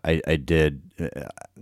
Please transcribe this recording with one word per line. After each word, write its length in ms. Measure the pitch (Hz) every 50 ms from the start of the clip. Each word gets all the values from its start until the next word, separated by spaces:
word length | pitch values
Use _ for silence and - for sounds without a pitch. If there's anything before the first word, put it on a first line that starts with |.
| -
I, 160 | 78 82 80 -
I 100 | 73 80 78
did, 440 | 65 - 82 80 78 78 71 67 - - - -
uh, 280 | 82 65 - 71 67 - - - - - _ -